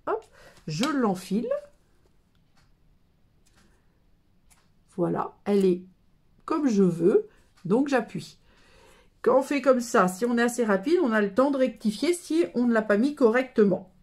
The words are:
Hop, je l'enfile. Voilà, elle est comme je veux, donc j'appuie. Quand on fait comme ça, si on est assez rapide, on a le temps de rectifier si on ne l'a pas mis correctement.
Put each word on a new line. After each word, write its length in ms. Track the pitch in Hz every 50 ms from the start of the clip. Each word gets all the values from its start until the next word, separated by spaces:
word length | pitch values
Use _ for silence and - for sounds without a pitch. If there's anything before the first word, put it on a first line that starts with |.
| -
Hop, 180 | 311 392 440 - _ _ - - - - - -
je 180 | 165 151 156 247
l'enfile. 640 | 320 285 269 240 214 180 180 - - 180 226 320 494 554 587 - - _ _ _ _ _ _ _ _ _ _ _ _ _ _ _ _ _ _ _ _ _ _ _ _ _ _ _ _ _ _ _ _ _ _ _ _ _ _ _ _ _ _ _ _ _ _ _ _ _ _ _ _ _ _ _ _ _ _ _ _ _ _ _ _ _
Voilà, 380 | 190 170 170 170 - - - - _ -
elle 200 | 202 202 196 190
est 180 | 185 175 180 - - _ _ _ _ _ _ _ _ _ _ _
comme 240 | - 311 311 302 254
je 140 | 214 196 190
veux, 440 | 180 165 165 170 190 277 427 427 - _ _ _ _ _ _ -
donc 220 | 160 202 254 285
j'appuie. 500 | 285 277 240 226 - - 165 - - - _ _ _ _ _ _ _ _ _ _ - _ _ _ _ _ _
Quand 180 | - 220 254 269
on 40 | 262
fait 180 | - 294 277
comme 200 | - 277 262 247
ça, 260 | 240 - - 226 185
si 180 | 185 185 - 240
on 120 | 240 240
est 40 | 233
assez 240 | 240 240 240 254 233
rapide, 320 | 214 196 190 190 294 339 370 339
on 80 | 233
a 100 | 220 214
le 120 | 208 196 190
temps 180 | 247 262 294
de 60 | 277
rectifier 560 | 262 262 - - - - 214 208 - 285 330 349
si 320 | - - - 302 330 349 - -
on 100 | 240 247
ne 80 | 240 226
l'a 80 | 220
pas 160 | 214 220 202
mis 160 | 208 254 294 294
correctement. 800 | - 262 214 226 254 254 - - 233 208 196 180 - - - _ _